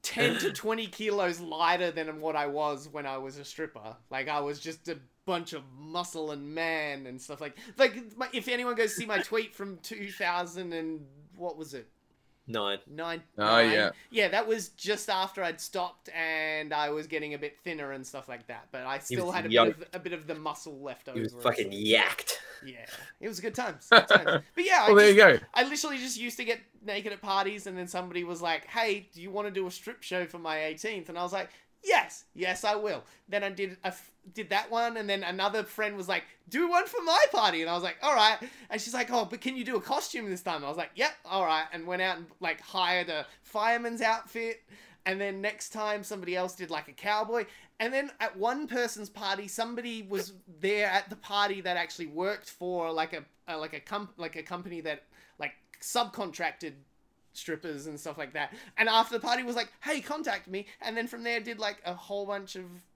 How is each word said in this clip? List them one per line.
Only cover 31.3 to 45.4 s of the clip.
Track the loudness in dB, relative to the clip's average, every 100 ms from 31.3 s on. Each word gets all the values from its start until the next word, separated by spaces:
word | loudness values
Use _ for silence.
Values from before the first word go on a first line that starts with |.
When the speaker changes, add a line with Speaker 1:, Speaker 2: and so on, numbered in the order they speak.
Speaker 1:
like, | -4 -6 -14 _ _
"Yes, | 4 4 4 -10 _
yes, | -4 -4 0
I | 0 0
will." | -2 -4 -8 -20 -4
Then | -2
I | -2
did | -4 -6 -4
a | -8
f-, | -8 -20 _ -16
did | -12 0
that | 0 0
one, | -2 -2 -2
and | -2
then | -2
another | -2 0 0 0
friend | -4 -4 -4 -4
was | -4
like, | -4 -4 -20 -6
"Do | 0 4
one | 2 2
for | -2
my | 4 6 6
party," | 6 4 4
and | 0
I |
was | 0
like, | -2 -2
"All | 2
right." | 6 6 6 -6 -16 -8
And | -6
she's | -4
like, | -4 0
"Oh, | 0
but | 0 -6
can | -6 -6
you |
do | -2
a | -2
costume | 0 -2 -2 -8 -6
this | -6
time?" | -4 -4
I | -4
was | -6
like, | -8
"Yep, | 0 -2 -2
all | -4 0
right," | 2 2 0
and | -8
went | -4 0
out | 0 -2
and, | -10 -6
like, | -4 -4
hired | -6 0 2 2 0
a | -4 -6 -16
fireman's | -8 0 2 2 0 0
outfit. | 2 2 -2 -6 -6 -6 _ -20 -20 -6
And | -4 -2
then | -2 -2